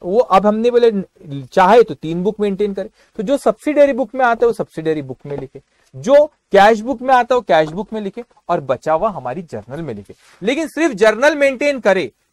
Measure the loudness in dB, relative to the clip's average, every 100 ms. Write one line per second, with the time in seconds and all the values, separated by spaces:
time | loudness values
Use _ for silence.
0 | -2 -2 2 2 2 2 2 2 2 2
1 | -4 _ -16 -14 -4 2 4 6 4 -2
2 | -8 -4 -4 -2 -4 -2 -4 -6 -10 _
3 | _ -10 -4 -2 -2 -2 -2 2 2 2
4 | -4 -2 -2 2 0 -2 -8 -8 -4 -4
5 | -6 -14 -12 -12 -12 -18 _ _ _ -10
6 | 2 4 4 _ _ 4 4 4 -2 -6
7 | 0 0 2 -2 2 2 0 -4 -10 -10
8 | -10 -12 -16 _ -6 -4 -4 -4 -2 -2
9 | -2 -6 -10 -10 -12 -14 -14 -12 -12 -12
10 | -16 -20 _ _ -4 -4 -4 -2 -2 2
11 | 2 2 0 2 0 0 -2 0 0 0
12 | -2 -10 _